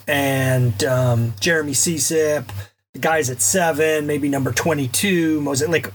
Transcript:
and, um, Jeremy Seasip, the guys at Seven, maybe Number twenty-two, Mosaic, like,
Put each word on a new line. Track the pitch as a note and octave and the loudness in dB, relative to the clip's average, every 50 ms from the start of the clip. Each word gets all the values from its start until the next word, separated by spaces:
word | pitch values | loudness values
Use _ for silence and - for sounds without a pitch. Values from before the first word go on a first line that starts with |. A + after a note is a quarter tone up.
| - | -4
and, | - D3 C#3+ C#3 C#3 C3+ C3+ C3 C3 C3 B2+ B2+ B2 G#2+ - A#2 | -2 -2 0 0 0 0 0 0 2 2 2 2 0 0 0 0
um, | C3 B2+ B2+ B2+ B2 A#2+ A#2 A#2 A#2 A2 - | 0 2 2 2 2 2 2 0 0 -2 -2
Jeremy | - F3 E3 D#3+ D3+ D3 C3+ | -2 0 0 0 0 -2 -2
Seasip, | - - F3 E3 D3+ - - E3 D#3+ D#3 D3+ D3+ D3 C3 - G2 G2+ G2+ - _ _ _ _ - | -2 0 0 0 -2 -2 0 2 2 2 2 0 -2 -4 -6 -10 -12 -12 -12 _ _ _ _ -8
the | C3+ | -4
guys | D3 D#3+ D#3+ D#3 D3 B2 | 0 0 2 0 0 -2
at | B2+ B2 | -2 -2
Seven, | - - - F#3+ E3+ E3 D3+ C#3+ D#3 D#3 D#3 D#3 D3 | 0 0 2 2 2 2 2 2 2 2 2 0 0
maybe | D3 D3 C#3+ C#3+ C#3+ | -2 -2 -2 0 0
Number | C#3 C#3 C3 A#2+ | 0 0 0 -2
twenty-two, | - - - E3+ D#3 D3 C3+ A#2+ - - - G3+ F#3 F3 E3 D#3+ D#3 D3+ | -2 0 0 0 0 0 0 -2 -2 0 0 2 2 2 2 2 0 0
Mosaic, | C#3+ C#3 C#3 B2 D3 E3+ | 0 -2 -2 -2 0 0
like, | E3 D3+ C3+ - | 0 -2 -2 -4